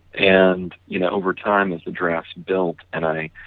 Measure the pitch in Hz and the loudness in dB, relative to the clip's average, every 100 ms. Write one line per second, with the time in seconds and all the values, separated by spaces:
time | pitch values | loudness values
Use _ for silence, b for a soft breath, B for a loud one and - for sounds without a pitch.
0 | _ - 98 95 92 92 87 - _ 98 | _ 0 4 6 6 2 -4 -12 _ -2
1 | 90 101 92 90 110 101 98 85 90 85 | -2 0 -2 -2 0 0 0 -4 -8 -4
2 | 87 82 - 90 85 95 90 78 - - | -2 -2 -6 -14 -4 0 0 -4 -10 -4
3 | 80 80 80 B | -2 -2 -6 B